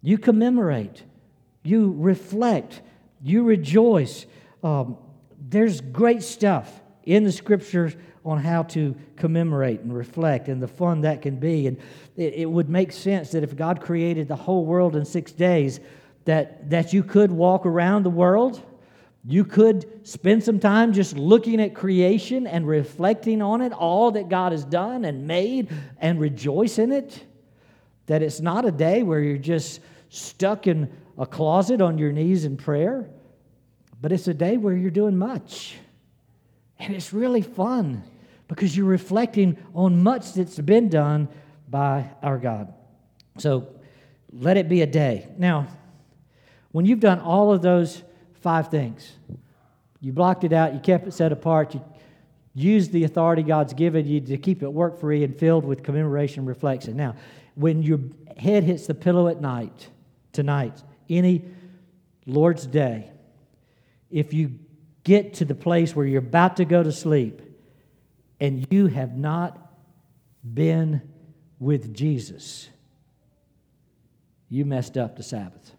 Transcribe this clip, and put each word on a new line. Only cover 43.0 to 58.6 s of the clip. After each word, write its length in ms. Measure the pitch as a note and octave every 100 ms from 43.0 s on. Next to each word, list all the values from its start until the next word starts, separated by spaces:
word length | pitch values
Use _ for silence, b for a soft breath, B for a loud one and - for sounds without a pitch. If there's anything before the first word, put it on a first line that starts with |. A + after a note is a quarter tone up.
| _ _ _ -
So 300 | D3+ C3+ A#2 - b b b b _
let 240 | B2 C3+ G3
it 140 | E3
be 120 | F3
a 60 | D3+
day. 400 | D3 C#3+ G#2+ - -
Now, 300 | F3+ D#3+ C#3 - - - _ _ _ b b b b
when 140 | D#3+ F3+
you've 160 | A#3+
done 180 | G#3+ F3+
all 320 | E3 F3+ G#3
of 100 | G3
those 400 | F3 F3+ E3+ - - b b _
five 340 | F3 E3 D#3
things, 420 | D#3 B2+ A2 - - _ - b b b b b _
you 140 | C3+
blocked 320 | C3 F3 - F3
it 80 |
out, 200 | D#3+ D#3+
you 60 | C#3
kept 260 | D#3 F3+ F#3
it 60 |
set 220 | - D#3+
apart, 420 | D3 E3 D#3+ D3+ C#3
you 60 | - b b b b b _ C3
used 380 | D#3 G#3+ F3+
the 100 | E3+
authority 400 | D#3+ E3 E3 E3
God's 300 | D#3 D#3 C#3+
given 340 | B2+ E3+ D#3+ D3
you 140 | D3+
to 160 | B2+ C#3
keep 260 | D#3 F#3+
it 60 | C#3
work-free 560 | D3+ F3 E3+ D3+ D3+ C#3+
and 120 | C3+
filled 280 | D#3+ E3 C#3
with 180 | C3+
commemoration 560 | - C#3+ D#3 C#3+ C#3+ C#3+
and 80 | C3
reflection. 480 | B2+ D3 C3 B2+ A#2+
Now, 200 | C#3+ A2+ B B B -
when 280 | D#3 D#3+
your 160 | D#3 D#3 C3 - - -
head 260 | F3+ G#3